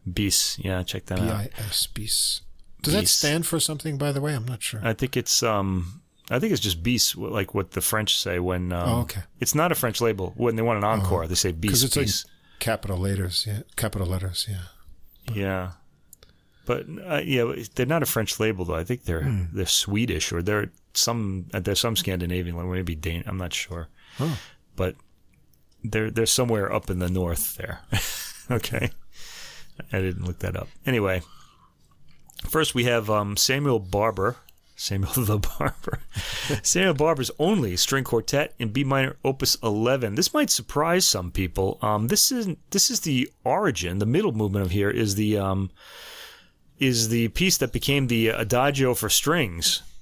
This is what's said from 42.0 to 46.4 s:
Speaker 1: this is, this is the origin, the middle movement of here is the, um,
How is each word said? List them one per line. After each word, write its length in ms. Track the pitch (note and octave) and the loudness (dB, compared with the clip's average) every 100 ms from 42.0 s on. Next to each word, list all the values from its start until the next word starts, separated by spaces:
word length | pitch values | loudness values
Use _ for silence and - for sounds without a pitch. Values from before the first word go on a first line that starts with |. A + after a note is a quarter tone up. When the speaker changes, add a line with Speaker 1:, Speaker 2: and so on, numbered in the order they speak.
| A2+ | 2
Speaker 1:
this 240 | G#3+ - | 4 2
is, 160 | B3+ G#3 E3+ - | 2 -2 -4 -4
this 200 | G3 - | 0 2
is 100 | B3 | 2
the 300 | - C3 B2+ _ | 0 0 0 _
origin, 540 | B2+ D3+ G3+ G#2+ F2 F2+ | -2 2 2 0 -2 0
the 60 | G#2 | 2
middle 260 | C#3 G#3+ | 4 2
movement 320 | A2 G#2+ G2+ | 2 0 2
of 80 | F#2 | 0
here 180 | G2 G2+ | 2 2
is 240 | - A2 | 2 0
the, 240 | G2 G#2+ G#2 | 2 2 2
um, 320 | G2 F#2+ F#2+ - - - - - - - | 2 0 -2 -6 -20 -18 -18 -16 -18 -20